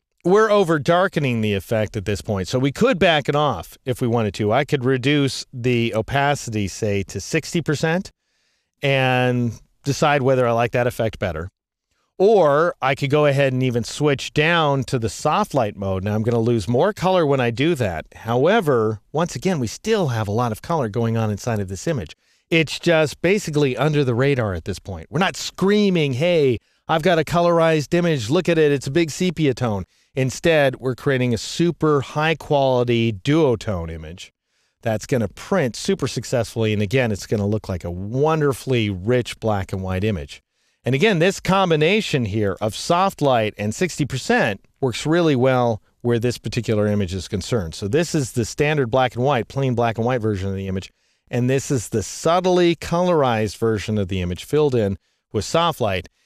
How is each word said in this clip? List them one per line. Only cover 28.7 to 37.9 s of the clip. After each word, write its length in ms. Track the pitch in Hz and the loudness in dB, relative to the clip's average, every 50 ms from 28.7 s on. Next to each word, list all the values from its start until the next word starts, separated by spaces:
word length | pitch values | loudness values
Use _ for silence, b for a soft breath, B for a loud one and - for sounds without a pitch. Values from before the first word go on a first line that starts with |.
| 143 | 4
It's 140 | 131 - | 0 -2
a 60 | 139 135 | -2 0
big 180 | 175 170 151 | 0 0 0
sepia 420 | - - 180 185 160 - 156 135 120 | -2 -2 -2 -2 0 0 0 0 0
tone." 320 | - 127 117 104 95 85 _ _ _ _ _ _ | 0 -2 -2 -2 -2 -6 _ _ _ _ _ _
Instead, 600 | 135 131 127 - - - 170 160 151 143 135 127 | -2 -2 -2 -4 -2 0 2 4 4 4 2 0
we're 180 | - 110 131 120 | -2 -6 -6 -6
creating 400 | - - 143 135 127 127 123 117 | -4 -2 -2 0 2 2 0 0
a 40 | 104 | -2
super 640 | - - - - 170 170 156 - 160 156 147 139 | -4 -8 -2 0 0 0 2 2 2 2 2 2
high 360 | 127 - - 151 156 160 165 | 0 -2 -4 -2 0 0 -2
quality 760 | - - - 151 139 135 135 127 123 123 120 120 117 113 117 107 | -2 -2 0 0 2 2 2 2 2 2 2 2 2 2 0 -2
duotone 800 | 92 - 139 147 160 160 135 117 104 - - 98 85 82 80 | -2 0 0 2 4 4 4 2 0 -2 -6 -6 -6 -6 -8
image 420 | 82 80 78 78 87 - - - _ _ _ _ _ _ _ _ _ _ | -10 -12 -12 -14 -16 -16 -18 -20 _ _ _ _ _ _ _ _ _ _
that's 260 | - 117 110 107 - | -4 -4 -4 -4 -2
gonna 200 | - 139 120 107 | -2 -2 0 0
print 480 | 95 - - - - 196 190 143 117 - | -2 -6 -10 -6 -2 0 0 0 0 -2
super 320 | - - - 190 - 143 | -6 -4 -4 -2 -2 -2
successfully. 680 | 127 - 127 110 - - 123 107 - - 117 110 110 107 | -4 -4 -6 -6 -2 -2 -2 -2 -2 -2 -2 0 0 0
And 80 | 101 | 0
again, 300 | 107 98 127 135 123 113 | -2 0 0 0 0 0
it's 160 | 104 - - | -2 -4 -4
gonna 220 | - 120 104 101 101 | -4 -2 0 0 0
look 200 | 107 107 - - | -2 -2 -4 -6
like 140 | 95 85 - | -8 -6 -6
a 80 | 87 | -8